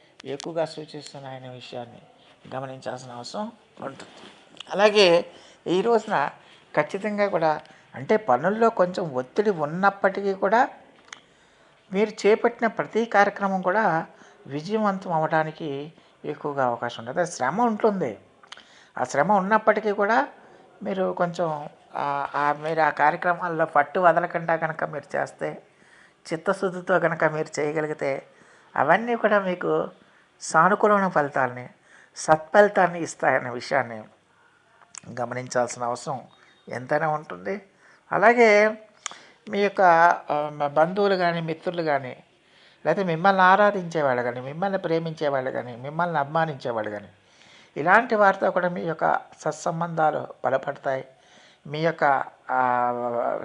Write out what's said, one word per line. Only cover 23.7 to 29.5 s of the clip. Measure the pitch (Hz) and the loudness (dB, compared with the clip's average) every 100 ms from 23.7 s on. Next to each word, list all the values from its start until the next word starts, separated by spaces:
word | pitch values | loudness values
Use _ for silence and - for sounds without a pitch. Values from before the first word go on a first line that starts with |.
| 147 143 185 | 2 2 4
వదలకుండా | 180 160 170 175 165 165 | 4 4 2 -2 -2 -2
కనుక | 160 160 | -2 -4
మీరు | 160 151 - 139 | -6 -8 -6 -6
చేస్తే, | 139 - 151 - - _ _ - _ _ - | -6 -6 -8 -8 -16 _ _ -20 _ _ -10
చిత్తశుద్ధితో | 165 202 190 190 180 180 180 | -6 -4 -2 -4 -4 0 2
కనుక | 160 165 | 2 2
మీరు | 160 156 156 - | 0 0 -6 -4
చేయగలిగితే | 151 156 151 151 143 135 - _ _ _ _ - | -4 -2 -4 -4 -4 -4 -8 _ _ _ _ 0
అవన్నీ | 139 190 233 233 | 4 4 2 0
కూడా | 214 208 | 2 2
మీకు | 190 | 0